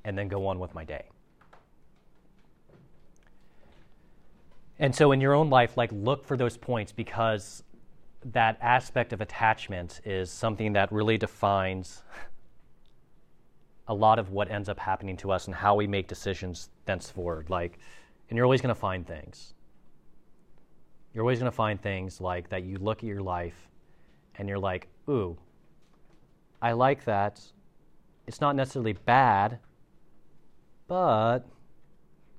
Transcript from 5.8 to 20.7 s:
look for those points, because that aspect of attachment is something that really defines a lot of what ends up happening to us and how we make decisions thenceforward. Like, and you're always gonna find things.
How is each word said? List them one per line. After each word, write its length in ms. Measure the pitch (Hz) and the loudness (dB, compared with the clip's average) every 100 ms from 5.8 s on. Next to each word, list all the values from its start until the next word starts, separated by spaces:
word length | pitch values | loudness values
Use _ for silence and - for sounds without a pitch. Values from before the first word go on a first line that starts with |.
| 117 | -2
look 320 | 104 110 139 | 0 0 -2
for 120 | - 131 | -2 0
those 200 | 120 - | 0 -2
points, 360 | - 117 101 | -4 -4 -4
because 680 | - 113 110 113 107 - - - - - - - - 123 | -8 -6 -2 0 0 -4 -16 -18 -20 -20 -20 -18 -14 -4
that 240 | 120 113 110 | 2 2 2
aspect 500 | 117 127 - 131 117 | 2 2 2 -2 -2
of 80 | 104 | -4
attachment 800 | 107 - 110 113 - 92 87 - | -6 0 2 2 -2 -8 -8 -10
is 260 | 107 95 92 | -6 -4 -4
something 420 | - 113 104 107 | -2 -2 0 0
that 180 | 101 98 | 2 2
really 280 | 107 107 110 | 2 2 2
defines 840 | 107 - 101 98 92 92 95 - - - - - - - - - - - - - - - - - - - - | 0 0 2 2 0 -4 -8 -14 -16 -10 -8 -10 -12 -20 -20 -20 -20 -20 -20 -20 -20 -20 -20 -20 -20 -14 -6
a 60 | |
lot 260 | 104 110 113 | 4 6 6
of 120 | 92 | 4
what 200 | 98 101 | -2 -2
ends 200 | 104 101 | -2 -4
up 80 | 98 | -6
happening 360 | - 95 98 92 | -4 -4 -4 -6
to 120 | 98 | -2
us 160 | 92 - | -2 -2
and 80 | |
how 200 | 92 101 | 0 4
we 120 | 104 104 | 4 2
make 220 | 101 92 | -2 -4
decisions 640 | - 101 95 92 87 - - - | -6 -6 -6 -6 -10 -14 -12 -8
thenceforward. 640 | 92 - - 87 82 80 | -6 -8 -8 -6 -6 -4
Like, 280 | 90 87 - - - - _ - | -4 -4 -8 -20 -20 -20 _ -8
and 60 | 117 | 0
you're 100 | 127 | 4
always 160 | 131 | 4
gonna 120 | 127 | 0
find 320 | 95 101 92 85 | -2 -4 -6 -8
things. 460 | 78 - - - - - - - - - - - - - - - | -12 -14 -18 -20 -20 -20 -20 -20 -20 -20 -20 -20 -20 -20 -20 -20